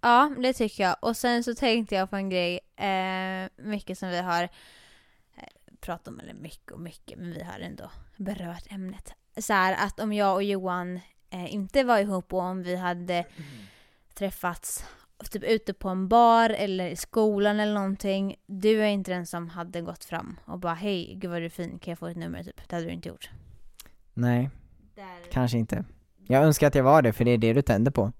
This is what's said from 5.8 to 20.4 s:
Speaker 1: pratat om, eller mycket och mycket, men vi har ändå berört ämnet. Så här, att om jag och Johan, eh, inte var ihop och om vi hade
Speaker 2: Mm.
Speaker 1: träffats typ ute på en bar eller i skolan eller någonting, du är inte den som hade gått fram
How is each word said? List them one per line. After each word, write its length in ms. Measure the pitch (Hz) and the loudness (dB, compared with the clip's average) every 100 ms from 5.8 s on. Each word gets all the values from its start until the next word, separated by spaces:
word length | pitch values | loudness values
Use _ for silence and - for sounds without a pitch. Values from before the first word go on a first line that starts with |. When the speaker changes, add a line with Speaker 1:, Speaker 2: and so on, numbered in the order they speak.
Speaker 1:
pratat 280 | - 170 - | -10 -10 -12
om, 120 | - | -18
eller 140 | - | -16
mycket 380 | - 156 - - | -16 -16 -16 -18
och 80 | - | -16
mycket, 380 | 170 - - - | -16 -16 -20 -14
men 120 | 175 | -12
vi 100 | 165 | -12
har 180 | 165 98 | -12 -12
ändå 300 | 170 - - - - _ | -14 -14 -18 -18 -20 _
berört 480 | 196 202 170 170 - | -10 -8 -10 -12 -14
ämnet. 440 | 196 185 196 - - _ - | -12 -12 -14 -18 -20 _ -12
Så 140 | 220 | 0
här, 340 | 202 185 190 208 | 2 4 2 -2
att 140 | - | -2
om 120 | 220 | -4
jag 220 | 208 202 | 0 2
och 80 | 190 | 2
Johan, 580 | 202 196 185 180 180 180 - _ _ | 0 -2 -2 -4 -4 -8 -12 _ _
eh, 240 | 185 180 | -12 -8
inte 300 | 208 196 277 | -6 0 2
var 140 | 254 226 | 4 4
ihop 340 | 202 190 - | 4 0 -2
och 80 | 185 | -2
om 220 | 180 185 | -2 -4
vi 140 | 180 180 | -4 -2
hade 380 | 180 175 175 | -2 -4 -2
Speaker 2:
Mm. 120 | 175 175 - 143 127 101 - _ _ _ | -2 -2 -10 -18 -16 -20 -20 _ _ _
Speaker 1:
träffats 680 | - 196 - 180 175 - - - - _ _ - | -6 -6 -2 -6 -6 -8 -10 -10 -18 _ _ -10
typ 140 | 208 | -8
ute 300 | - 226 - | 0 0 0
på 140 | 190 196 | -6 -4
en 200 | 185 190 | -4 4
bar 420 | 226 233 226 226 | 6 8 8 4
eller 380 | 214 202 190 180 | 2 -2 -2 -4
i 80 | 175 | -6
skolan 640 | - - 214 202 202 208 | -4 2 2 4 2 2
eller 140 | 214 | 0
någonting, 640 | 208 196 196 202 196 196 - _ | 0 -2 -2 -2 -2 -2 -6 _
du 360 | 196 208 220 | 0 2 4
är 40 | 214 | 4
inte 240 | 202 185 | 0 -2
den 160 | 180 175 | -6 -6
som 220 | 175 170 | -8 -10
hade 320 | 175 175 175 | -10 -10 -8
gått 240 | 165 170 | -8 -10
fram 360 | - 165 - 180 | -10 -10 -8 -14